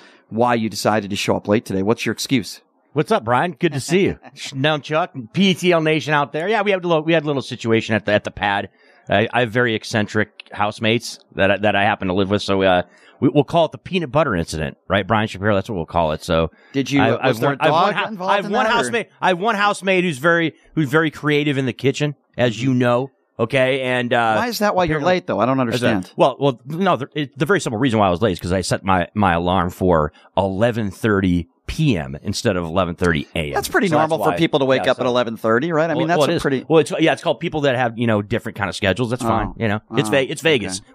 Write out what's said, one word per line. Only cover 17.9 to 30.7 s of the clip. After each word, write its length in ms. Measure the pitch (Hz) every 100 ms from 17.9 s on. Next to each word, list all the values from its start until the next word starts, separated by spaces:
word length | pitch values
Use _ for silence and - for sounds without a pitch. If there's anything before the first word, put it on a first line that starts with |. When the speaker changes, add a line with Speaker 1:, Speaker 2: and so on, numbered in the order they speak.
Speaker 1:
dog 0 |
Speaker 2:
hou-, 140 | 170 185
Speaker 1:
involved 200 | 208 190
Speaker 2:
I 40 | 202
have 100 | 202
Speaker 1:
in 60 |
Speaker 2:
one 120 | 214 233
Speaker 1:
that, 60 |
or? 40 | 233
Speaker 2:
housemate. 340 | 233 226 - -
I 60 | 180
have 100 | 180
one 160 | 214 202
housemate 480 | 208 202 185 185
who's 140 | 180 131
very, 380 | 165 170 160 - _ -
who's 140 | 147
very 200 | 156 160
creative 460 | - 147 147 147 135
in 80 | 135
the 80 |
kitchen, 420 | 107 135 131 147 143 _ -
as 240 | 123 113
you 120 | 135
know. 380 | 123 123 120 139 _ _ -
Okay, 420 | 113 135 131 135
and, 320 | 127 123 120
uh, 220 | 120 113 110
Speaker 1:
Why 120 | 240
is 120 | 196
that 160 | 208 185
why 80 |
you're 140 | 175 151
Speaker 2:
apparently 160 | 151 180
Speaker 1:
late, 120 | -
though? 120 | 98
I 60 | 117
don't 120 | 135 123
Speaker 2:
Is 120 | 120
that 60 | 120
Speaker 1:
understand. 260 | 104 92 -
Speaker 2:
well, 180 | 156 123
well, 220 | 139 123 120
no. 320 | 160 190 131
The, 100 | 131 156
it, 220 | 143 131
the 80 | 151
very 160 | 190
simple 180 | 151 110
reason 180 | 135 110
why 80 | 98
I 40 |
was 100 | 87
late 120 | 110
is 60 | 85
'cause 140 | 90
I 80 | 92
set 220 | 87 127
my, 240 | 98 92 85
my 200 | 104 98
alarm 360 | 85 87 92 87
for 420 | - 92 82 76 - - -
eleven 540 | 95 95 120